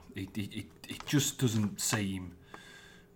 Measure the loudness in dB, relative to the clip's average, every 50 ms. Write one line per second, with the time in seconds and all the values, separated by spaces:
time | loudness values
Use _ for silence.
0 | -12 -12 -8 -8 -8 -6 -4 -4 -4 -4 -6 -8 -10 -10 -14 -18 -12 -10 -10 -8
1 | -4 4 4 4 4 4 2 4 2 4 6 6 4 4 2 0 0 0 2 2
2 | 2 0 -2 -4 -6 -8 -12 -16 -18 -18 -18 -16 -16 -18 -18 -18 -20 -20 -20 -20
3 | -20 -20 -14